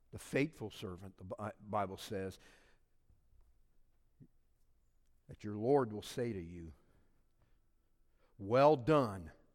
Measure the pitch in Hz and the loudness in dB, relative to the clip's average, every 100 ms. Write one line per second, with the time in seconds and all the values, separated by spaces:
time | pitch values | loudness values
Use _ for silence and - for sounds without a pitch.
0 | _ 107 - 131 151 - 107 - 104 90 | _ -16 -4 0 0 -2 -10 -8 -8 -8
1 | 95 - 92 - 104 - 101 104 98 95 | -12 -16 -12 -6 -6 -8 -4 -2 -2 -4
2 | - 101 95 - - - - _ _ _ | -8 -6 -6 -8 -18 -20 -20 _ _ _
3 | _ - _ - - - _ - - _ | _ -20 _ -20 -20 -20 _ -20 -20 _
4 | _ _ 127 _ _ _ _ _ _ _ | _ _ -20 _ _ _ _ _ _ _
5 | _ _ - - 107 104 117 143 120 104 | _ _ -20 -12 -8 -2 4 4 4 -2
6 | - - 120 98 85 87 80 - _ - | -6 -4 -2 -2 -6 -10 -12 -14 _ -20
7 | _ _ _ _ _ _ _ _ _ _ | _ _ _ _ _ _ _ _ _ _
8 | _ _ _ - 98 123 147 151 110 151 | _ _ _ -12 0 6 8 6 6 4
9 | 117 95 82 - - | 4 -2 -10 -16 -20